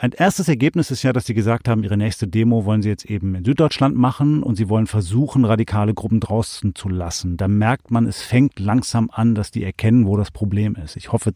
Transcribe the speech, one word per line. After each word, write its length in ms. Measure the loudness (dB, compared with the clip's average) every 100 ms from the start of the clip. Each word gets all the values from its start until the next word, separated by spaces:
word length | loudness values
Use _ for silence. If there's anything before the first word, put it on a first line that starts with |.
Ein 120 | -4
erstes 340 | 2 2 2 0
Ergebnis 420 | 2 2 2 -2
ist 140 | 0
ja, 100 | 0
dass 140 | 0 -2
sie 80 | 0
gesagt 320 | 0 0 0
haben, 160 | 0
ihre 120 | 0 0
nächste 320 | 0 -2 -2
Demo 380 | 2 2 2 2
wollen 160 | 0
sie 80 | 0
jetzt 160 | -4 -4
eben 300 | -4 -4 -2
in 100 | 0
Süddeutschland 500 | 2 2 2 0 2
machen 460 | 0 2 0 0
und 140 | 0 -2
sie 120 | 0
wollen 200 | 0 0
versuchen, 580 | -2 0 0 2 2 4
radikale 480 | 2 0 0 0
Gruppen 260 | -2 0 0
draußen 540 | 0 -2 -2 -4 -6
zu 160 | -4 -6
lassen. 480 | -4 -6 -6 -6 -2
Da 100 | 0
merkt 440 | 2 2 0 -2
man, 160 | 0 0
es 120 | -4
fängt 400 | -2 2 2 0
langsam 520 | -2 0 0 -2 -2
an, 220 | 0 0 0
dass 160 | -2
die 120 | -6
erkennen, 440 | -8 -2 2 4 4
wo 100 | 2
das 140 | -2
Problem 420 | -4 -2 0 -2
ist. 220 | -4 -10 -14
Ich 160 | -6
hoffe, 220 | -4 -2